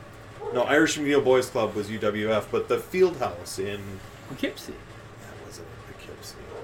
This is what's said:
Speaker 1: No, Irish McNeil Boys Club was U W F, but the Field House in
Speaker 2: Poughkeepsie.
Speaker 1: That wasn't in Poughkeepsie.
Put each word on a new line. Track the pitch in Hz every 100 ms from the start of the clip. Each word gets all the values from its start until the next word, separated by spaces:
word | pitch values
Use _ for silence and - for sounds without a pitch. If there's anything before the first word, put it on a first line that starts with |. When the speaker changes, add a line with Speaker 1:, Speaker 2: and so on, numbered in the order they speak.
| - - - - -
Speaker 1:
No, | 120
Irish | 120 147 156 156
McNeil | 143 143
Boys | 127 127 123
Club | 123 107 101
was | 101
U | 110
W | 107 104 107
F, | 107 -
but | 117 -
the | 120
Field | - 185 185 143
House | 107 90 87 -
in | 101 101 101 95 - - -
Speaker 2:
Poughkeepsie. | 135 330 - - - - - - -
Speaker 1:
That | - - -
wasn't | - -
in | - -
Poughkeepsie. | - - - - - - -